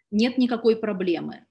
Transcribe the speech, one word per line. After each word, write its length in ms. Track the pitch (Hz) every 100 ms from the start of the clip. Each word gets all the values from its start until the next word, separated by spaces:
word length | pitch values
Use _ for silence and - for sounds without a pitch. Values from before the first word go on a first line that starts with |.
| _
нет 260 | 208 247 254
никакой 380 | 247 240 226 220
проблемы. 680 | 214 185 185 156 151 - -